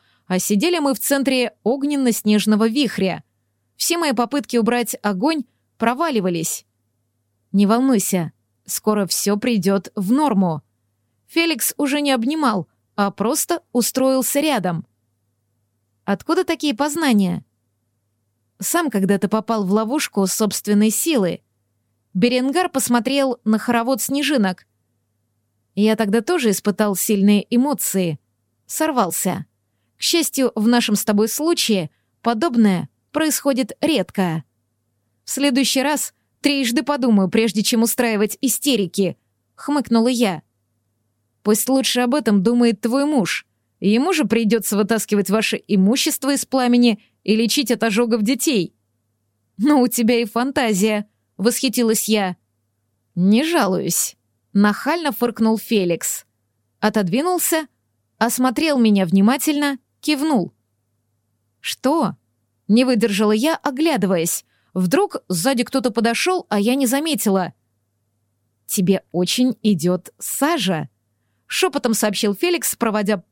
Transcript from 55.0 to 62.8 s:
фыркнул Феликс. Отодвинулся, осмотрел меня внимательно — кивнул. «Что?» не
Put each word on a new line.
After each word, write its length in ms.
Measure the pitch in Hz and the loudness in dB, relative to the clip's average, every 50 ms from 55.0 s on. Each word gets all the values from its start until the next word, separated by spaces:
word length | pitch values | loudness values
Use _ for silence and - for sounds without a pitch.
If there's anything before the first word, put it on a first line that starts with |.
| 330 285 202 | -2 -4 -4
фыркнул 460 | - 240 240 - - 220 220 220 208 | -2 -4 -4 -2 0 0 0 0 0
Феликс. 680 | - - 233 208 185 175 175 196 - - - - - _ _ _ _ _ _ _ _ _ _ - | -2 0 0 0 2 0 -2 -2 -4 -8 -8 -8 -12 _ _ _ _ _ _ _ _ _ _ -4
Отодвинулся, 840 | - 214 214 220 202 170 170 247 311 359 370 339 - - 339 320 302 - _ _ _ _ _ _ _ _ _ - | -4 -2 0 0 -2 0 0 -2 0 0 -2 -2 -2 0 -2 -2 -4 -6 _ _ _ _ _ _ _ _ _ -4
осмотрел 600 | 220 240 233 - 254 254 220 - 320 320 285 254 | -2 -2 0 0 0 0 0 0 0 0 2 2
меня 280 | 226 220 208 196 185 | 4 4 4 4 2
внимательно — 720 | 160 175 196 196 220 262 294 - 311 302 285 294 285 277 240 _ _ _ _ | 2 4 4 4 4 2 2 0 -2 0 0 0 -2 -4 -6 _ _ _ _
кивнул. 520 | - 294 302 262 285 320 294 220 170 - _ _ _ _ _ _ _ _ _ _ _ _ _ _ _ _ _ _ _ _ _ _ | -4 -2 -2 0 0 0 0 0 -2 -4 _ _ _ _ _ _ _ _ _ _ _ _ _ _ _ _ _ _ _ _ _ _
«Что?» 560 | - - - - - 262 302 339 269 175 147 - _ _ _ _ _ _ _ _ _ - | -10 -10 -8 -4 -2 0 0 0 0 -2 -4 -8 _ _ _ _ _ _ _ _ _ 2
не 160 | 196 240 | 2 4